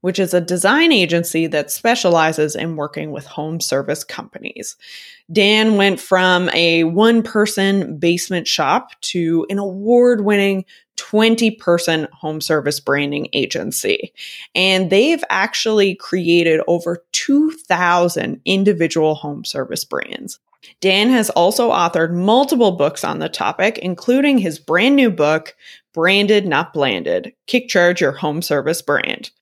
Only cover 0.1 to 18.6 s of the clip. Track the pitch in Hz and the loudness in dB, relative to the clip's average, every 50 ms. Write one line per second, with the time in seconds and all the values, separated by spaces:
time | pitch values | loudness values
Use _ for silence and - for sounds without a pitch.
0.1 | 185 - 190 175 - 175 170 170 180 175 180 196 240 294 330 330 302 214 180 151 | -2 -2 -2 0 0 0 0 0 -4 0 2 2 4 4 4 4 4 4 2 2
1.1 | 165 170 170 - - 165 165 160 156 151 147 - - - - 226 233 233 - 185 | 0 -2 -2 -2 -2 -2 -2 0 -2 -4 -4 -4 -8 -4 0 0 0 2 2 2
2.1 | 170 165 156 160 160 156 151 151 151 - 147 165 165 151 143 147 - 151 151 156 | 2 4 2 2 0 0 -2 -2 -2 -6 -6 -6 -6 -6 -8 -8 -8 -10 -10 -10
3.1 | 147 - 143 - - - 151 156 160 165 - - 151 139 139 143 147 147 - - | -10 -12 -12 -12 -10 -10 -8 -8 -6 -8 -4 -2 -2 -2 -2 -4 -6 -6 -6 -14
4.1 | - - - - _ - - - - - - - - _ - - - - - - | -14 -14 -14 -14 _ -14 -14 -14 -14 -12 -14 -14 -14 _ -20 -20 -20 -20 -20 -20
5.1 | - _ _ _ 165 208 196 202 214 214 220 220 214 202 196 196 185 - - - | -20 _ _ _ 0 2 4 4 4 4 4 4 4 4 4 2 2 0 -2 0
6.1 | 190 185 185 185 185 180 180 175 - 165 170 170 165 165 165 160 170 185 214 226 | 2 2 4 4 2 2 2 0 0 2 2 2 2 2 2 0 2 4 4 4
7.1 | 233 226 226 226 - 214 208 214 - - 196 196 196 196 180 - - 147 156 170 | 4 2 0 0 0 0 0 0 0 0 0 0 0 0 -2 -4 -6 -2 0 0
8.1 | 175 175 - - 190 175 147 - - - 156 135 151 247 254 - - _ - - | 0 0 -2 -4 -6 -4 -4 -4 -2 -2 0 0 0 0 -2 -6 -20 _ -12 -6
9.1 | - 180 170 165 165 165 160 - 196 196 202 196 185 190 202 220 240 240 247 247 | -4 -2 -2 0 0 0 -2 -2 -4 -4 -4 -6 -8 -6 0 2 4 6 6 4
10.1 | 247 214 202 202 208 202 196 196 196 190 185 _ - - _ _ _ - - - | 4 2 2 0 2 2 2 0 0 -2 -6 _ -18 -20 _ _ _ -16 -12 -2
11.1 | - 214 220 226 226 226 233 220 220 _ - - 170 170 170 - 165 160 151 - | 0 2 4 4 2 2 0 0 -2 _ 0 0 0 2 2 -2 -2 -2 -4 -6
12.1 | - _ - 156 156 156 147 - 160 151 135 143 147 - _ - 139 143 143 143 | -10 _ -8 -8 -8 -8 -4 -2 -2 0 0 -2 -4 -4 _ -2 -2 -2 -2 -4
13.1 | 143 143 - - - - 131 - - - - - - - - 98 - - - - | -4 -6 -8 -4 -4 -4 -4 -2 -4 -6 -6 -6 -8 -6 -2 -2 -2 -2 -4 -10
14.1 | _ - - - - - - - _ - 185 190 190 185 190 165 185 196 240 302 | _ -18 -18 -18 -18 -18 -20 -6 _ 0 2 2 2 2 2 2 4 4 4 4
15.1 | 339 294 - - - 190 196 202 - - - 226 220 214 196 196 185 - - - | 2 -2 -2 -4 -2 -2 -2 -2 -4 -4 -2 0 2 2 2 2 0 -6 -8 -6
16.1 | - 185 175 170 170 175 165 165 160 156 - - 170 170 170 170 175 170 _ _ | -4 -2 0 2 2 2 4 2 2 0 2 0 -2 -2 -2 -6 -8 -8 _ _
17.1 | - - - - 277 285 302 311 320 - - _ 185 170 180 175 175 175 175 175 | -8 -6 -2 2 2 2 2 2 -2 -6 -4 _ -2 0 2 2 2 2 2 0
18.1 | 170 - - - - - _ - 190 190 | 0 -2 -6 -6 -8 -8 _ -2 0 2